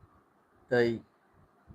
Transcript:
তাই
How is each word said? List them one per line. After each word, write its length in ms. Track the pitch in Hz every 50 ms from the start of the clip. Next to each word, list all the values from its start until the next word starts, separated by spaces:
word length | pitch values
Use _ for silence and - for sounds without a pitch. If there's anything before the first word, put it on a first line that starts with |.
| - - _ - _ _ _ _ _ _ _ _ _ -
তাই 300 | 123 120 120 117 117 110 - _ _ _ _ _ _ _ - _ _ _ _ - -